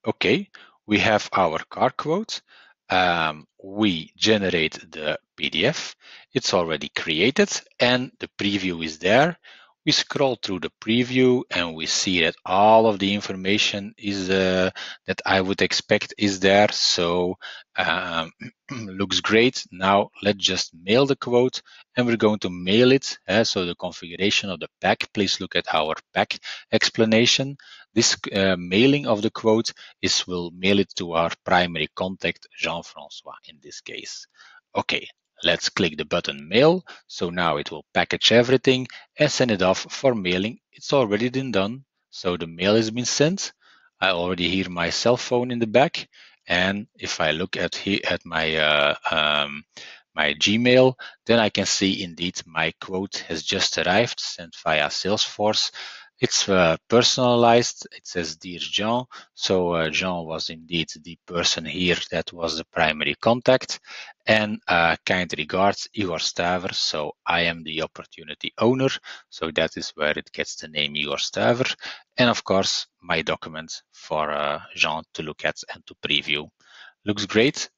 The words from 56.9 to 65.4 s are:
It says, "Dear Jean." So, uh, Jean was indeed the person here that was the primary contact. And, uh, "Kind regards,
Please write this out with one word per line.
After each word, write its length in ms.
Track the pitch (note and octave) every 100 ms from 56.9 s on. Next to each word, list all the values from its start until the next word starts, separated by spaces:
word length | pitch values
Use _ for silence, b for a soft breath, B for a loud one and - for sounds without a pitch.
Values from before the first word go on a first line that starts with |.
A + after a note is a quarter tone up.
| A2+ - - B2 A#2+ A#2 A#2+ A#2 - -
It 160 | - -
says, 300 | F2+ D#2+ D#2+
"Dear 240 | F#2 E2+
Jean." 460 | D#2 - G#2+ B2 B2+ B B
So, 380 | - - F#2 F2
uh, 180 | E2+ D#2+
Jean 340 | D#2+ F#2 F2
was 260 | D#2+ D#2+ -
indeed 380 | E2 D#2+ E2+ D#2 D#2+
the 160 | E2 D#2+ -
person 380 | F2 E2+ -
here 340 | D#2+ E2 F2+ E2+ -
that 200 | E2 -
was 240 | E2+ E2 D#2+
the 80 | -
primary 500 | F2+ D#2+ D#2 D2 C#2+
contact. 640 | A2+ B2 B2+ B2+ - - B B B B
And, 360 | - A2 G#2+ A2 -
uh, 300 | F2 E2+ E2
"Kind 300 | - F#2 F2
regards, 520 | -